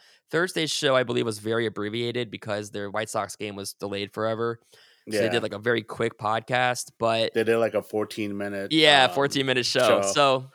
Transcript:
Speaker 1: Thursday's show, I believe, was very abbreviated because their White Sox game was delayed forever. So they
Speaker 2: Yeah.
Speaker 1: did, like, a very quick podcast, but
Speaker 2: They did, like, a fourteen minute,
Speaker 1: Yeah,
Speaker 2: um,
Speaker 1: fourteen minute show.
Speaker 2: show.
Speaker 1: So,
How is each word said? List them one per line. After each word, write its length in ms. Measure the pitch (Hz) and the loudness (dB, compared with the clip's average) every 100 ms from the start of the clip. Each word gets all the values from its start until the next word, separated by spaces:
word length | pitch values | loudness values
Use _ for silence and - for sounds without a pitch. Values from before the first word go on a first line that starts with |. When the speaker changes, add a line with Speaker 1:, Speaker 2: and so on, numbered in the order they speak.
| _ _ _ | _ _ _
Speaker 1:
Thursday's 400 | 160 185 170 156 | -4 -2 -2 -4
show, 240 | - 143 127 | 0 2 2
I 80 | |
believe, 220 | 123 123 120 | 2 0 -2
was 140 | 101 | -4
very 260 | 107 113 110 | -2 -2 -2
abbreviated 640 | 98 104 117 120 120 113 | -4 -6 -4 -4 -4 -6
because 400 | 101 110 104 104 | -8 -6 -6 -6
their 180 | 104 101 | -8 -6
White 180 | 101 110 | -6 -4
Sox 260 | 110 101 - | -4 -6 -6
game 200 | 107 98 | -10 -8
was 180 | 98 | -10
delayed 400 | - 98 101 101 | -10 -8 -6 -6
forever. 460 | - 110 113 117 117 _ _ _ _ - | -4 -4 -2 -4 -6 _ _ _ _ -4
So 140 | 107 | 0
they 60 | 101 | 0
Speaker 2:
Yeah. 0 | |
Speaker 1:
did, 140 | 117 | 0
like, 100 | 107 | -2
a 60 | 104 | -4
very 240 | 113 117 | 0 0
quick 340 | 104 - 117 - | -2 -4 -4 -2
podcast, 720 | 104 113 - 123 127 123 - - | -2 -2 0 0 0 -2 -8 -2
but 340 | 117 113 113 | 0 2 0
Speaker 2:
They 100 | 113 | 2
did, 140 | 110 113 | 2 2
like, 160 | 110 | 2
a 80 | 101 | 0
fourteen 560 | 98 107 104 - 104 101 | -2 -4 -4 -4 -6 -6
minute, 340 | 101 101 101 | -6 -8 -2
Speaker 1:
Yeah, 360 | 156 151 143 127 | 4 6 8 6
Speaker 2:
um, 60 | |
Speaker 1:
fourteen 320 | 139 139 139 135 | 4 0 0 0
minute 200 | 127 120 | 0 0
show. 360 | 135 120 98 | 2 4 4
Speaker 2:
show. 0 | |
Speaker 1:
So, 500 | 98 143 139 131 131 | 2 4 4 2 -2